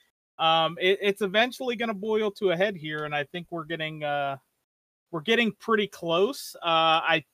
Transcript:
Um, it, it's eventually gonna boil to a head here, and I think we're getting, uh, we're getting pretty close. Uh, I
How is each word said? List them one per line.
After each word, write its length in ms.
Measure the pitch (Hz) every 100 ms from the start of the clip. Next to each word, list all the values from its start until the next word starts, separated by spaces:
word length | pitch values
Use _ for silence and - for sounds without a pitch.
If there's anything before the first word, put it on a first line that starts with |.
| _ _ _ -
Um, 380 | 160 165 160 170
it, 200 | 185 196
it's 220 | 202 196
eventually 520 | 202 202 247 - 254
gonna 200 | 233 233
boil 360 | 202 220 220 214
to 180 | 202 202
a 60 | 165
head 200 | 202 185
here, 300 | 156 156 151
and 80 |
I 100 | 147
think 220 | 143 175 170
we're 140 | 170
getting, 400 | 156 165 156 156
uh, 320 | 147 143 139 139 _ _ _ _ _ _ _
we're 120 | 165
getting 300 | 151 226 233
pretty 340 | - - 220 202
close. 680 | - 170 165 208 277 - -
Uh, 440 | 170 160 160 160
I 220 | 151 165 -